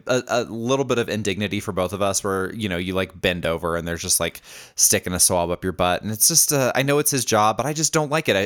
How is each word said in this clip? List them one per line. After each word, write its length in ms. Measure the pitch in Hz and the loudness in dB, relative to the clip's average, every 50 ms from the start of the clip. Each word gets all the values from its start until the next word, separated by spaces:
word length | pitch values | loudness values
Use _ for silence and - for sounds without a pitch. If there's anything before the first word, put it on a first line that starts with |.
| - | -2
a, 180 | - 127 127 - | -2 0 0 0
a 160 | - 110 123 117 | 0 -2 -2 -2
little 420 | - 101 117 113 120 135 135 139 | -2 -6 -4 -2 0 0 0 2
bit 140 | 123 127 117 | 0 0 0
of 100 | 113 - | 0 0
indignity 500 | 92 107 104 101 95 92 104 95 98 104 | -2 -2 0 -2 -2 -2 -2 -2 -2 -4
for 120 | - 110 | -4 -4
both 200 | 90 92 90 87 | -2 -2 -2 -2
of 120 | 101 92 101 | -2 -2 0
us 200 | 98 95 - - | 0 0 0 -2
where, 300 | 101 95 95 95 - - | 0 -2 -2 -2 -4 -4
you 160 | 117 107 98 | -4 -4 -2
know, 80 | 90 | -2
you, 160 | 85 92 92 92 | -2 -2 -2 -2
like, 260 | 95 95 - - 87 | -2 -2 -4 -4 -2
bend 280 | - 92 90 87 82 | 0 0 0 0 -2
over 300 | 82 82 82 82 82 82 | -2 -2 -2 -2 -2 -2
and 100 | 85 80 | -2 -2
there's 160 | 85 85 82 - | -4 -6 -4 -2
just, 160 | 92 - - | -2 0 0
like, 220 | 85 85 - - - - - - - - - | -2 -4 -6 -10 -20 -20 -20 -20 -20 -10 -2
sticking 380 | - - - 117 98 - 92 90 | 0 2 2 2 2 0 -2 0
a 60 | 87 | 2
swab 300 | - - 98 87 87 85 | 2 2 2 2 0 0
up 140 | 87 - - | -2 -2 -4
your 100 | 92 82 | -4 0
butt. 300 | - 90 90 90 - - | 0 2 2 2 0 -2
And 80 | 101 | -6
it's 160 | 110 104 - | -2 2 2
just, 260 | - 165 151 - - 147 | 4 4 4 2 4 2
uh, 180 | 139 131 120 - | 2 2 2 2
I 80 | - 135 | 2 2
know 160 | 139 143 147 | 2 2 2
it's 100 | 147 - | 2 2
his 160 | 147 131 113 | 0 -2 0
job, 320 | - 113 104 107 110 110 | 2 4 4 4 4 2
but 80 | - 120 | 0 -2
I 80 | 143 156 | -4 -2
just 200 | 156 160 - - | -2 -2 0 0
don't 180 | 160 151 131 | 0 0 0
like 180 | 147 160 156 - | -2 -2 2 2
it. 60 | 104 95 98 | 2 2 2